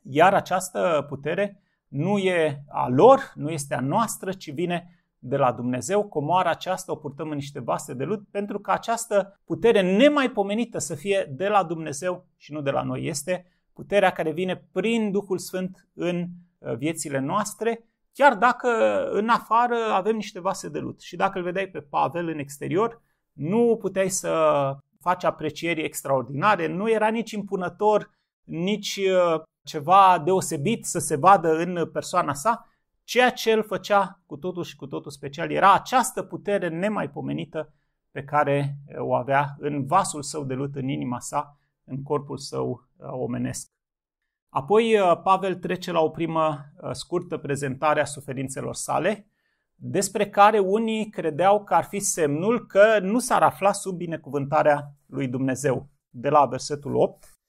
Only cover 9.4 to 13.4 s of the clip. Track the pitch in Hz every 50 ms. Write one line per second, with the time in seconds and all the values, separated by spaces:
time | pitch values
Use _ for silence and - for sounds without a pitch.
9.4 | _ _ 170 143 185 233 214 208 185 180 185 202 269 294 294 294 262 240 - 208
10.4 | 196 196 208 226 240 233 - 170 - - 170 143 - 202 196 196 - 151 135 131
11.4 | 190 202 208 202 180 160 170 160 160 147 139 143 185 180 180 180 _ _ _ _
12.4 | - - 147 151 143 139 135 127 131 131 127 123 131 143 160 143 - 190 180 180